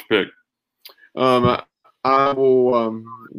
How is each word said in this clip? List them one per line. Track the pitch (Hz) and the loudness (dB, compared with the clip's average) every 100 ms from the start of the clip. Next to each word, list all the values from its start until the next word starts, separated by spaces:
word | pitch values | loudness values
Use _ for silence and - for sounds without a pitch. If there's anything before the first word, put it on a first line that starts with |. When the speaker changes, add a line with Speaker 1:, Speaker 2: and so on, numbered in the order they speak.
| - | -4
Speaker 1:
your | 107 | -4
pick? | 90 _ _ _ _ _ - _ _ - | -4 _ _ _ _ _ -20 _ _ -2
Speaker 2:
Um, | 127 127 | 0 2
I, | 123 120 - _ _ _ | 2 -2 -6 _ _ _
I | 131 135 139 | -2 0 0
will, | 139 135 127 123 | 0 2 2 2
um, | 120 113 113 113 117 117 | 0 -2 -8 -16 -20 -18